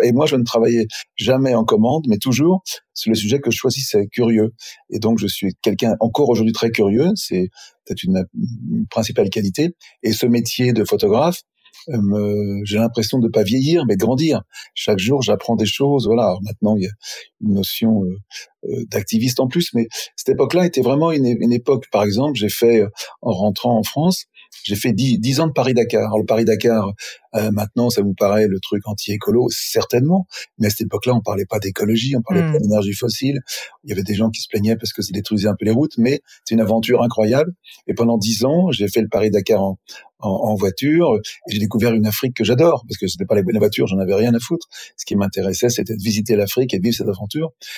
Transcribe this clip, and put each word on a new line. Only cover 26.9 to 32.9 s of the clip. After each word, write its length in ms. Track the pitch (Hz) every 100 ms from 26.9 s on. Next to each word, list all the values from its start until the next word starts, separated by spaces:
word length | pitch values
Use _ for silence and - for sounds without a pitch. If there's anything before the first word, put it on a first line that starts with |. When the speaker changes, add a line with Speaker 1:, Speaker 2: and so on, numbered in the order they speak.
| 101 - - _ 110
Speaker 1:
euh, 160 | 107
maintenant, 380 | 104 104 120 120
ça 120 | -
vous 120 | 101
paraît 340 | 92 101 107 104
le 120 | 95
truc 220 | - 104 107
anti-écolo, 600 | 107 - 101 - 117 123
certainement. 760 | - - 110 - 120 147 190 180 - - -
Mais 80 | 104
à 20 |
cette 120 | -
époque-là, 340 | 101 101 123 120
on 60 |
parlait 240 | 104 98 98
pas 140 | 92
d'écologie, 560 | 98 - 104 113 127 131
on 60 |
parlait 220 | 117 87
Speaker 2:
Hmm. 100 | 160
Speaker 1:
pas 60 | 151
d'énergie 340 | 104 104 98